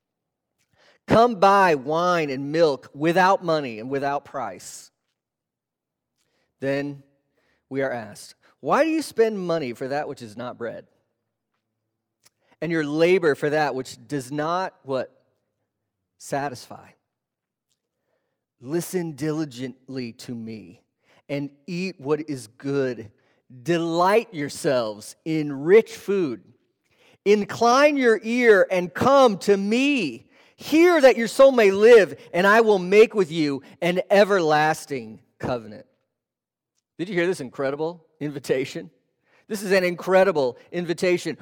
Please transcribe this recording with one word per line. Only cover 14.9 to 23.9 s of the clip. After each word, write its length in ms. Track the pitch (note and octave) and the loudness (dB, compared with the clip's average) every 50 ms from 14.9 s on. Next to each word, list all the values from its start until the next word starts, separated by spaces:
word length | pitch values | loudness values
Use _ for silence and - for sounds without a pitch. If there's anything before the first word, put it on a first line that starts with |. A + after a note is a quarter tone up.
| C3+ B2+ A2+ - _ _ _ _ _ _ _ _ _ _ _ _ _ _ _ _ _ _ _ _ _ _ | -6 -6 -6 -8 _ _ _ _ _ _ _ _ _ _ _ _ _ _ _ _ _ _ _ _ _ _
"Satisfy. 720 | - - D3+ C#3 C#3 C#3+ B2+ - - - G#2 - - _ _ _ _ _ _ _ _ _ _ _ _ _ _ _ _ _ _ _ _ _ _ _ _ _ _ _ _ _ _ _ _ _ _ _ | -14 -10 -8 -8 -8 -8 -10 -14 -18 -20 -20 -20 -20 _ _ _ _ _ _ _ _ _ _ _ _ _ _ _ _ _ _ _ _ _ _ _ _ _ _ _ _ _ _ _ _ _ _ _
Listen 540 | B2 B2+ D#3+ F3 E3+ - - F3+ F3 E3 D3 | -14 -8 -6 -6 -6 -6 -6 -8 -6 -8 -8
diligently 1000 | B2 D3 D#3 D3+ D#3+ D#3+ D3 A#2+ A#2+ C3 B2+ A#2+ _ _ - C3 C3 B2 A#2 A2+ | -8 -6 -6 -4 -6 -6 -8 -10 -12 -12 -12 -12 _ _ -14 -12 -10 -10 -12 -14
to 200 | _ - - B2 | _ -16 -14 -14
me 460 | A#2 A2+ A2+ A2+ G#2+ F#2+ - - _ _ _ _ _ _ _ _ _ _ - | -12 -12 -14 -14 -16 -18 -20 -20 _ _ _ _ _ _ _ _ _ _ -10
and 220 | C#3+ C#3+ C#3+ C#3 _ _ _ | -8 -8 -8 -10 _ _ _
eat 340 | - F3 F3 F#3 F#3+ F3+ _ | -12 -8 -8 -8 -8 -10 _
what 300 | C3 C#3 D3+ D3 D#3 D#3 | -4 -4 -4 -4 -4 -8
is 160 | D3 B2+ A2 | -12 -12 -12
good. 680 | G#2+ _ _ - C#3 C#3 C#3 C3 B2+ B2 A2+ A2 G#2 _ _ _ _ _ _ _ _ C3 B2+ A#2+ | -18 _ _ -8 -6 -4 -2 -2 -4 -4 -8 -14 -20 _ _ _ _ _ _ _ _ -20 -14 -6
Delight 680 | D#3 F3 E3 E3+ E3+ | -4 -2 -2 -2 -2